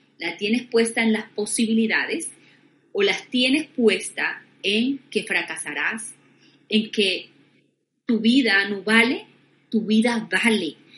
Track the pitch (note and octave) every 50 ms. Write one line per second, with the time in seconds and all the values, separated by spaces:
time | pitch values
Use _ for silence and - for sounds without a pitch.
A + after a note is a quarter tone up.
0 | _ _ _ - E3 F3 E3+ - G3+ G3+ A3+ B3+ B3 - - A3+ A3+ A3+ A3+ A#3+
1 | A3+ A3+ A3 G#3+ G#3+ - _ - G#3 G#3+ - - A#3 G#3+ A3+ A3 A3+ A3 E3+ D3
2 | B2+ - G3+ E4 E4 - - _ _ _ _ _ _ _ _ _ _ _ - G3
3 | G3 G3 F#3+ - - - - B3 B3+ C4 C4 D#4 D#4 - _ - A#3 G#3+ A3 G#3+
4 | - - - - D3+ - - - - _ _ _ - F#3+ G#3 A3 A#3+ C4+ C#4 C4+
5 | - - - G#3 F3 - F#3+ F3 E3 - D#3+ - - D3+ D3 C#3+ D3+ F3 G#3+ A3+
6 | - - - _ _ _ _ _ _ _ _ _ _ - G#3 A3 A3 - - A3+
7 | G3+ F#3+ F3+ - - - _ _ _ _ _ _ _ _ _ _ _ _ _ _
8 | _ - A#3+ G#3 - A#3 B3 C#4 B3+ G#3+ G3 G3 G3 G3+ G#3 G3 F3 G#3 A3+ A3+
9 | A#3 B3 D4 G4 - - _ _ _ _ _ _ _ - - A3 F#3 - G#3+ A3
10 | A3 B3 A#3 A3+ G3 E3+ F#3 F#3+ - A3+ A3 G3+ F3 D3 C3 _ _ _ -